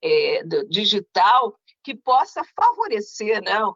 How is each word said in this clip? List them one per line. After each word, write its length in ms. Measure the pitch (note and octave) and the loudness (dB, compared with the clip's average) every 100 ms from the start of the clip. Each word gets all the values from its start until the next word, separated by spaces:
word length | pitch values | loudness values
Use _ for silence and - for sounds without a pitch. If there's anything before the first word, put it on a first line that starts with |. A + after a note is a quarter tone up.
é, 400 | D#3+ D#3 D3 D3+ | 0 2 2 -2
do 240 | D#3+ D#3 - | -2 -4 -2
digital, 840 | F3+ G#3+ G#3 - F#3 F#3+ B3 A#3 - _ _ | -4 -2 -2 -2 2 4 4 2 -6 _ _
que 100 | - | -14
possa 480 | A#3+ - B3+ - - B3+ | -10 0 2 2 -6 -10
favorecer, 880 | - A4+ A#4 A4 A3 G#3 - G#3+ A3+ | 0 0 2 -2 -4 -6 -8 -2 -2
né, 160 | F#3+ G3+ G#3+ | 0 -2 -2